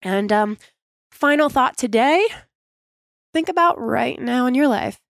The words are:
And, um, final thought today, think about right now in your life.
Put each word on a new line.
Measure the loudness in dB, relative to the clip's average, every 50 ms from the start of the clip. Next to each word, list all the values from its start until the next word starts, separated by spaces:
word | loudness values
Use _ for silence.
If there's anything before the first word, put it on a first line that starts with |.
And, | -6 -2 -2 -2 0 0 0
um, | 0 0 -2 -4 -10 _ _ _ _ _ _ _ _ _ _
final | _ -2 0 2 2 2 2 0
thought | 2 0 0 0 -2
today, | -4 -8 -2 0 2 2 4 4 2 2 0 -4 -6 -20 _ _ _ _ _ _ _ _ _ _ _ _ _ _ _ _ _ _
think | -4 -4 -2
about | 0 2 2 2 2 0
right | -4 -4 -2 -2 -2 -2 -4 -6
now | -6 -4 -2 0 0
in | 0 2
your | 2 2 2
life. | 2 0 -2 -6 -8 -10 _ _